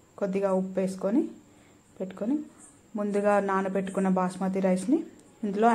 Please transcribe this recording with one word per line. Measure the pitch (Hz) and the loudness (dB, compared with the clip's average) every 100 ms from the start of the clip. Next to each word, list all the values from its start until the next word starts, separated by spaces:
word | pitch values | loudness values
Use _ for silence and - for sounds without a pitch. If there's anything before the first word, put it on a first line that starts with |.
| _ - | _ -6
కొద్దిగా | 202 190 196 190 | -2 0 2 0
ఉప్పు | 190 196 | 0 -2
వేసుకొని | 185 - 190 247 - - - - - - _ - | -2 -2 0 0 -2 -6 -20 -20 -20 -20 _ -12
పెట్టుకొని | 185 - 202 302 - - - - _ 208 | -10 -6 -4 -4 -4 -16 -20 -20 _ -6
ముందుగా | 208 202 202 202 196 | -2 0 2 2 2
నానబెట్టుకున్న | 190 196 190 190 190 190 185 | 0 0 -2 -2 0 2 2
బాస్మతి | 180 - 185 190 185 | 0 -2 -2 0 2
రైస్ని | 185 - 302 - - - - 208 | 2 2 0 0 -14 -20 -8 -4
ఇందులో | 196 226 | 2 4